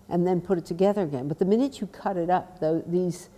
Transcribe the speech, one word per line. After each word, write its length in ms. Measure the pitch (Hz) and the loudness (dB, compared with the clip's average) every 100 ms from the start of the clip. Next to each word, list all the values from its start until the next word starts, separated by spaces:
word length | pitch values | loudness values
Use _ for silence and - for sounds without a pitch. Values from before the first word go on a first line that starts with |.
| - | -4
and 180 | 180 180 | 0 2
then 140 | 180 | 2
put 180 | 175 180 | 0 -2
it 80 | - | -2
together 360 | 175 196 202 | 0 2 2
again. 260 | 165 139 143 | -2 -4 -4
But 120 | 156 | -2
the 60 | 185 | 2
minute 360 | 220 269 - | 4 2 -2
you 60 | 190 | -10
cut 280 | - 202 180 | -6 -4 -2
it 140 | 170 | 0
up, 300 | 185 - - | 0 0 -4
though, 240 | 156 160 - | 0 0 0
these, 440 | 175 180 160 - | 0 0 -2 -10